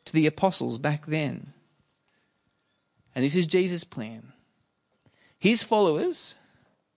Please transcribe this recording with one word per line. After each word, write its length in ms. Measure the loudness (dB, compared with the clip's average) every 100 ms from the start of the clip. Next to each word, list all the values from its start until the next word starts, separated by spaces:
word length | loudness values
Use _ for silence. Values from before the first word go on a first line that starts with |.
to 80 | -4
the 160 | 2 2
apostles 500 | 2 0 0 -2 -4
back 280 | -4 -4 -4
then. 460 | -4 -4 -6 -12 -20 _ _ _ _ _ _ _ _ _ _ _ _ _ _ _ -2
And 80 |
this 100 | 0
is 140 | 0 2
Jesus' 340 | 2 0 -2
plan. 500 | -6 -8 -12 -14 -20 _ _ _ _ _ _ _ _ _ _ _
His 220 | 2 4
followers 720 | 4 4 4 2 -2 -2 -6 -8 _ _ _ _ _